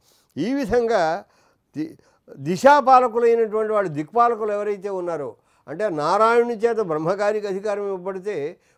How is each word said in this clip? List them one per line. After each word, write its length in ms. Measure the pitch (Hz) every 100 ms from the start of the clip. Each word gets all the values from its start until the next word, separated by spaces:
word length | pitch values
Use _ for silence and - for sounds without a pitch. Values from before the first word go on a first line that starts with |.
| _ _ _ -
ఈ 160 | 185
విధంగా 720 | 277 240 240 233 226 160 180 208 _ _ _ _ 139
ది-, 200 | 151 - _ _ _ -
దిశాపాలకులైనటువంటి 1400 | 139 180 254 294 254 254 247 226 233 233 220 214 214
వాళ్ళు, 180 | 214 190
దిక్పాలకులు 600 | 147 156 233 240 226 214
ఎవరైతే 380 | 208 208 202 196
ఉన్నారో, 460 | 190 175 160 135 104 _ _ -
అంటే 220 | 156 214
నారాయణుని 640 | 156 147 196 220 233 240
చేత 260 | 233 226 220
బ్రహ్మగారికి 680 | 196 156 156 196 208 214 202
అధికారం 380 | 190 208 202 202
ఇవ్వబడితే 720 | 190 180 190 185 185 143 - _